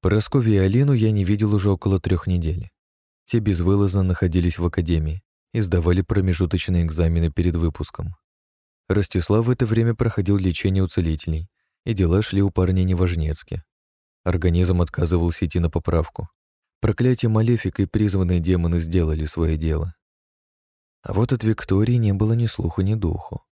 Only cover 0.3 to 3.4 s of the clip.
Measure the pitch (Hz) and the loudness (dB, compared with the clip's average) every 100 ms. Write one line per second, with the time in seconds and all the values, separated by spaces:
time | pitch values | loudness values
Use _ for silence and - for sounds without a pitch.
0.3 | 143 113 101 95 113 139 131 110 104 92 | 0 2 4 4 2 2 2 2 2 0
1.3 | 104 107 104 101 95 98 95 - 90 - | 0 2 2 0 0 0 0 0 -2 0
2.3 | 90 80 90 107 _ _ _ _ _ - | -2 0 -4 -8 _ _ _ _ _ -4
3.3 | 117 | -2